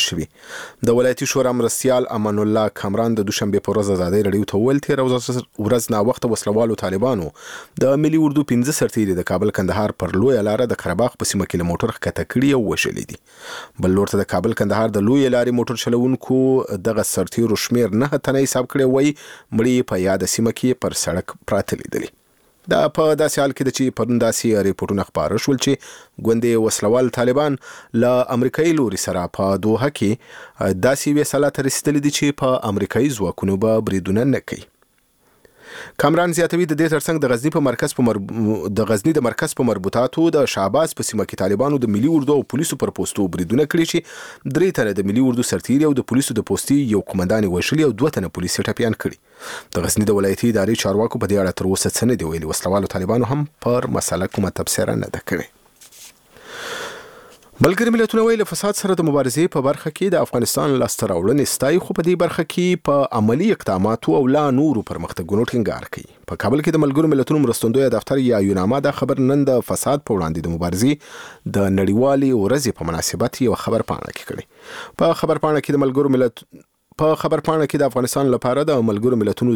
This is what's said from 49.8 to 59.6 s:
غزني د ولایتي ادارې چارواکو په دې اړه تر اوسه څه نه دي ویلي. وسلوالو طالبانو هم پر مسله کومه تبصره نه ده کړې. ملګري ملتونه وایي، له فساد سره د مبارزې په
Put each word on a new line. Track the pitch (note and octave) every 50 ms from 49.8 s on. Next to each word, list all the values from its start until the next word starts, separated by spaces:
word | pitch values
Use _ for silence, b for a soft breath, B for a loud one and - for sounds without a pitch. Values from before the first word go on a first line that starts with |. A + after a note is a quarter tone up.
| E2+ E2+
غزني | - G#2+ G#2+ G2+
د | G#2+ G2+
ولایتي | G2 G2 G2 - - A#2
ادارې | A2 G#2+ F#2+ G2 A#2 A2+ -
چارواکو | G2 F#2+ G2+ A2 A#2 - B2 A2+
په | F#2
دې | G2+ G2+ F#2+
اړه | F#2 F2+ - F#2
تر | F#2
اوسه | F#2+ - - F#2 -
څه | - - A#2+
نه | B2+ G2+
دي | F2 D#2+ D#2+
ویلي. | E2 D#2 D#2
وسلوالو | - - - F2+ F#2 G2+ G2 - - G2
طالبانو | F#2 F#2+ A2 B2 B2 G#2 C3
هم | D3 D3 D3 _ - - A#2
پر | A#2+ B2 - - - -
مسله | - - - E2+ F#2+ F#2+ -
کومه | - G2+ F2+ - -
تبصره | F2 - - - G2 G2+ A2+ A2+ G2+
نه | G2 - -
ده | - -
کړې. | - E2+ - - _ _ _ _ _ _ - - - - - - - _ _ _ B B B B B B B B B B B B B B B B B B B B B B B B B - -
ملګري | D3 F#3 F3 A#3 A#3 A3+
ملتونه | A#3 A3+ G#3+ - A3 A3
وایي، | A3+ A3+ A3
له | G#3 -
فساد | F3+ - - G3+ G3+ -
سره | - G3 F#3 F3
د | E3+
مبارزې | D#3 C#3+ C#3+ C3+ C3 A2+ D3 E3 F#3 -
په | D#3